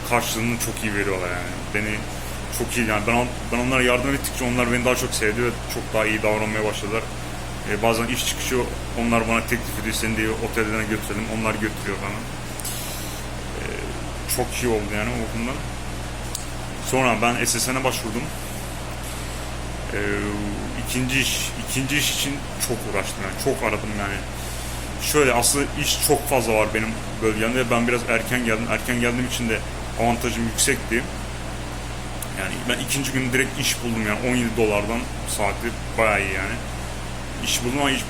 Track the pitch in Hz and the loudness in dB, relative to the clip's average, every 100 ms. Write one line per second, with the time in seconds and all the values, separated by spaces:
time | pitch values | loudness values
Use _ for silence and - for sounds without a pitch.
0 | - 120 117 110 117 117 117 - 110 101 | 2 2 2 0 0 0 -2 -2 0 0
1 | 98 92 90 90 87 87 - 104 107 107 | 0 0 0 -2 -4 -6 -2 -2 0 -2
2 | 127 - - - - - 117 123 110 107 | -4 -6 -6 -6 -6 -2 -2 0 2 2
3 | 101 120 123 - - 120 123 131 123 123 | 4 4 2 -2 -2 0 2 4 6 4
4 | 139 139 - - 123 123 120 123 123 123 | 2 0 -2 -2 0 2 2 4 4 2
5 | 123 - 107 110 120 117 - 120 - 110 | 2 2 2 2 0 0 -4 -4 -2 0
6 | 107 107 107 107 107 107 107 101 101 113 | 2 2 2 2 2 2 0 0 -2 -2
7 | 120 - - - - - - 104 117 113 | -2 -6 -6 -6 -6 -4 -2 4 4 4
8 | 117 123 - - - 127 117 - - 120 | 2 0 0 0 0 2 0 -2 -4 0
9 | 117 117 113 113 - 120 - 110 110 - | 4 4 4 2 2 0 0 -2 -2 0
10 | 110 110 110 110 113 113 107 110 107 107 | 0 2 0 0 0 0 2 0 0 -2
11 | - 104 113 110 110 107 107 - 104 95 | -2 -2 -2 0 0 0 -2 -2 -4 -4
12 | 98 110 - - - - - - - - | -4 -4 -6 -6 -6 -6 -6 -4 -6 -6
13 | - - - - - - - - - 117 | -6 -6 -6 -6 -6 -6 -6 -6 -6 -6
14 | 120 - - - 120 - 123 107 101 104 | -6 -6 -2 0 0 0 2 2 2 0
15 | 113 123 113 113 120 143 - - - - | 0 -2 -2 -2 -2 -2 -4 -6 -6 -6
16 | - - - - - - - - - 131 | -6 -6 -6 -6 -6 -6 -6 -6 0 4
17 | 127 107 120 120 117 117 127 131 131 117 | 4 4 2 2 2 2 0 2 0 0
18 | 113 117 - - - - - - - - | -2 -2 -4 -4 -6 -6 -6 -6 -6 -6
19 | - - - - - - - - - 101 | -6 -6 -6 -6 -6 -6 -4 -4 -4 -2
20 | 104 101 104 104 104 101 101 - - 123 | 0 0 0 -2 -2 -4 -4 -4 -2 0
21 | 127 135 120 - - - - 131 135 147 | 2 2 2 0 -2 -4 -2 -2 0 2
22 | - - 143 143 - - - 110 117 98 | 2 0 -2 -4 -6 -4 -2 -2 -2 -2
23 | - - 95 - 135 120 113 104 104 104 | -2 -4 -4 -2 0 0 0 0 -2 -2
24 | 101 98 - - - - - - - - | -2 -2 -4 -6 -6 -6 -4 -6 -6 -4
25 | - 151 135 120 117 143 135 151 139 - | 2 6 6 6 4 4 0 0 0 2
26 | - 143 - 135 113 107 104 110 110 110 | 4 4 4 2 4 4 4 2 0 -2
27 | - - 110 107 113 131 120 117 120 120 | -6 0 2 2 2 2 2 4 4 2
28 | 120 113 - 123 117 107 117 110 - 120 | 2 2 2 2 2 2 2 0 0 2
29 | 120 123 123 - 113 104 - - - - | 2 2 0 0 0 0 -2 -6 -4 0
30 | 117 117 123 117 113 - 139 127 - 117 | 2 2 0 0 0 2 2 2 0 0
31 | 160 - - - - - - - - - | 0 -6 -6 -6 -6 -6 -6 -6 -6 -6
32 | - - - 95 95 - 123 123 117 135 | -6 -6 -4 -4 -2 -2 -2 -2 0 -2
33 | 135 131 131 127 135 151 127 - 120 113 | 0 0 2 2 2 0 0 0 -2 0
34 | 104 104 123 123 117 110 107 104 104 117 | 0 0 2 2 2 4 4 4 2 -2
35 | 127 - - - 101 104 117 - - - | -2 -6 -4 0 0 0 -4 -4 -4 4
36 | 110 101 98 95 98 117 - - - - | 4 4 2 0 -2 -4 -4 -6 -6 -6
37 | - - - - 120 - 123 139 139 127 | -6 -6 -6 -4 -2 0 0 2 2 2